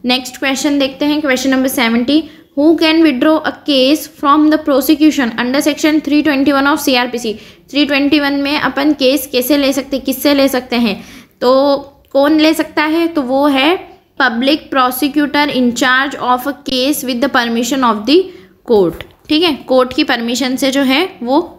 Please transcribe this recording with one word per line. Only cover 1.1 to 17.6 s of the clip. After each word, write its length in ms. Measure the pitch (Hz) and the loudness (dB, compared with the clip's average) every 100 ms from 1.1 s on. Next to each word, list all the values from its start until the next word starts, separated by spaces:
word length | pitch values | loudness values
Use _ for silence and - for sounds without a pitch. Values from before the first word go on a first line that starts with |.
| 294 | 0
क्वेश्चन 280 | 294 254 269 | 0 0 0
नंबर 180 | 262 262 | 0 0
सेवेंटी, 560 | 262 233 233 247 294 311 - _ - | 0 0 0 2 0 -2 -16 _ 0
who 180 | 302 330 | 2 4
can 220 | 320 320 | 2 4
withdraw 360 | 320 247 302 311 | 2 2 2 2
a 120 | 302 - - | -2 -8 -2
case 380 | 277 262 302 - - | 2 2 0 -4 -4
from 300 | 285 233 302 | 2 4 4
the 100 | 302 311 | 2 0
prosecution 640 | 269 269 302 311 277 240 226 | 0 2 2 2 2 -2 -2
under 220 | 247 277 | -2 0
section 400 | 302 285 311 311 | -2 0 0 0
three 220 | 285 294 | 0 0
twenty 300 | 294 269 277 | 2 0 2
one 140 | 277 277 | 2 2
of 100 | 302 | 0
सीआरपीसी? 560 | 302 247 240 240 233 208 - - _ | 0 0 -2 -4 -6 -8 -14 -20 _
थ्री 160 | 269 285 | -2 0
ट्वेंटी 340 | 285 285 302 | 0 2 2
वन 140 | 285 | 0
में 260 | 285 277 302 | -2 -2 -2
अपन 340 | 262 262 285 | -2 0 0
केस 360 | 294 254 285 - | 2 0 0 -2
कैसे 260 | 247 247 294 | -4 0 0
ले 160 | 277 | 0
सकते, 260 | 277 269 269 | -2 -4 -6
किससे 340 | 247 254 294 | -4 -2 0
ले 140 | 277 269 | 2 2
सकते 280 | 262 254 240 | 0 -4 -2
हैं, 280 | 226 196 - - - _ | -2 -4 -12 -20 -20 _
तो 360 | 247 262 285 277 277 _ _ | 2 2 2 0 -4 _ _
कौन 260 | 277 277 311 | 0 2 4
ले 140 | 311 | 2
सकता 300 | 311 311 - | 0 -4 -2
है, 240 | 302 320 339 | -2 0 0
तो 140 | 330 | -2
वो 260 | 247 269 294 | -2 0 2
है 420 | 269 285 370 - - _ _ | 2 0 0 -6 -20 _ _
public 360 | 262 233 269 311 - | -2 0 0 0 -2
prosecutor 760 | 269 254 254 294 294 285 294 294 | -2 0 0 -2 0 0 0 0
in 180 | 254 247 | 0 0
charge 440 | 233 262 254 277 - | 0 0 0 -2 -4
of 240 | 247 247 262 | -2 -2 -2
a 80 | 277 - | -8 -4
case 340 | 254 262 294 | -2 0 -2
with 200 | 247 247 269 | -4 -2 0
the 40 | |
permission 540 | 269 233 226 | 0 -2 -2